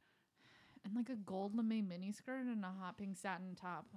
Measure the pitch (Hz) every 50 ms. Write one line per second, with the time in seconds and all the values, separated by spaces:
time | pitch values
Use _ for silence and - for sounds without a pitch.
0 | _ _ _ _ _ _ _ _ - - - - - - - - - 202 202 240
1 | 240 233 262 214 202 180 190 190 196 202 202 233 233 220 220 226 208 190 175 175
2 | 185 196 208 - - - 254 262 262 247 240 214 196 185 185 190 190 180 - -
3 | 208 196 190 - - 196 185 175 185 185 180 - - 180 175 156 160 - -